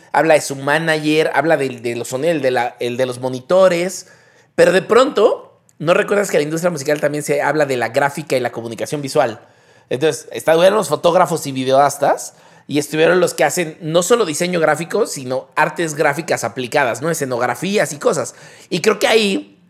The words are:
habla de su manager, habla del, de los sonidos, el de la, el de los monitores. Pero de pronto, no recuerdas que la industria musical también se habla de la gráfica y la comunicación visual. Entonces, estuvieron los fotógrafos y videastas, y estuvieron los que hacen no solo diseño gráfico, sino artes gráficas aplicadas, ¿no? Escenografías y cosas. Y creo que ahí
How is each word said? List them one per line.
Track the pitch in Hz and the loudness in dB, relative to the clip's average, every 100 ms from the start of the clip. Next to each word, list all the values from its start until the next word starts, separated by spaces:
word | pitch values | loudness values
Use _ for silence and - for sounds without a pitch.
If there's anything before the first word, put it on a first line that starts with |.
| - | -4
habla | - 160 151 | 0 4 4
de | |
su | - 139 | 2 -6
manager, | 139 151 165 156 151 156 156 | 0 0 0 -2 0 2 2
habla | 135 156 156 | 0 2 2
del, | 135 120 | 0 -4
de | 120 120 | -6 -6
los | 117 | -6
sonidos, | 127 160 160 | -4 -2 0
el | |
de | 131 | 0
la, | 127 120 - | 0 -2 -4
el | 123 120 | -6 -2
de | 127 | -4
los | 120 | -4
monitores. | 127 127 - 180 185 170 180 - - - _ _ _ | -6 -8 0 4 4 4 -2 -6 -16 -20 _ _ _
Pero | - 175 | 2 4
de | 185 | 4
pronto, | 185 220 269 214 220 554 - _ _ _ | 4 4 4 4 2 2 -8 _ _ _
no | 156 | 0
recuerdas | 190 202 202 196 | 2 2 0 0
que | 175 | 0
la | |
industria | 151 160 175 | -2 -2 -4
musical | 160 135 151 | -4 -4 -2
también | 143 147 | -2 -4
se | 147 143 | -2 -2
habla | 139 151 143 | 0 0 0
de | 127 | 0
la | 113 | 0
gráfica | 139 143 151 147 131 | 0 0 -2 -2 -2
y | |
la | 120 | -2
comunicación | 120 113 110 113 151 | -6 -10 -8 -6 -6
visual. | 139 151 127 104 - _ _ _ _ | -2 0 0 -2 -16 _ _ _ _
Entonces, | 123 156 143 - | -2 0 -2 -8
estuvieron | 113 156 165 185 214 | -4 2 4 4 4
los | 160 | 0
fotógrafos | 147 170 170 170 170 147 | 0 2 4 2 0 -4
y | |
videastas, | 131 131 135 143 - - - - - - _ - | -4 2 4 4 2 0 0 -4 -18 -20 _ -4
y | 143 | -4
estuvieron | 143 156 170 180 | -2 2 4 4
los | 170 - | 2 0
que | |
hacen | 151 175 160 156 | 0 0 -4 -6
no | 160 165 | 0 0
solo | 175 247 190 | 0 -4 -4
diseño | 151 175 180 | -2 -4 0
gráfico, | 156 151 165 - 151 | 0 0 -2 -4 -4
sino | 151 127 131 - - | -6 -6 -8 -6 -2
artes | 156 165 165 147 | -2 -2 -6 0
gráficas | 151 139 - 123 | 0 0 -2 -4
aplicadas, | 113 131 123 147 131 110 | -4 -6 -2 0 0 -2
¿no? | 151 | -4
Escenografías | 160 131 120 123 123 185 202 151 | -4 -4 -2 -2 -2 -2 -2 -2
y | 147 | -2
cosas. | 240 170 117 - - - - | -2 -2 -4 -10 -20 -20 -6
Y | - | -2
creo | 214 202 | 0 0
que | 254 | 2
ahí | 226 208 196 - _ | 2 2 -2 -6 _